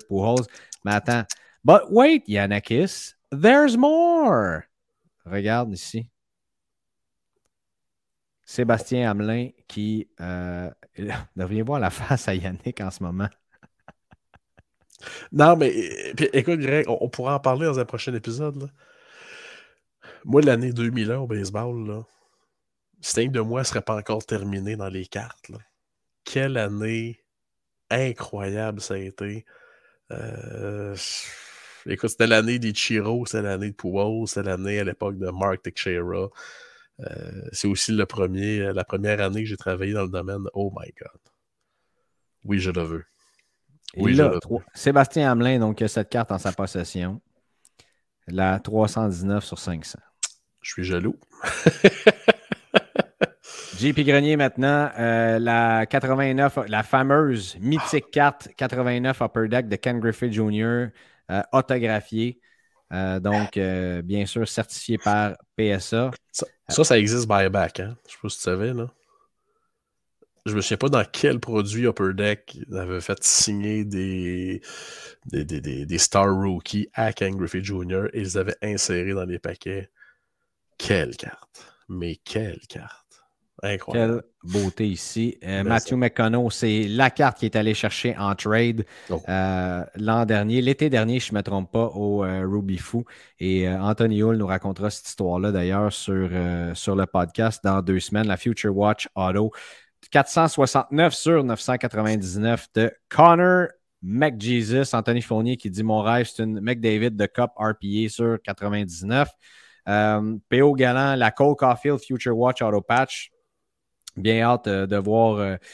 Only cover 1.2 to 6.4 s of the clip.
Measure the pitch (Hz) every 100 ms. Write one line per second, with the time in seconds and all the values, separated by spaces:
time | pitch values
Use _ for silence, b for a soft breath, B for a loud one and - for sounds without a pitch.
1.2 | 107 B B B 135 190 - 208 277 320
2.2 | - 104 101 104 - 117 190 - - -
3.2 | _ 143 196 277 294 233 285 320 339 339
4.2 | 277 131 95 80 - _ _ _ _ _
5.2 | 87 101 101 117 117 92 - 113 117 _
6.2 | _ _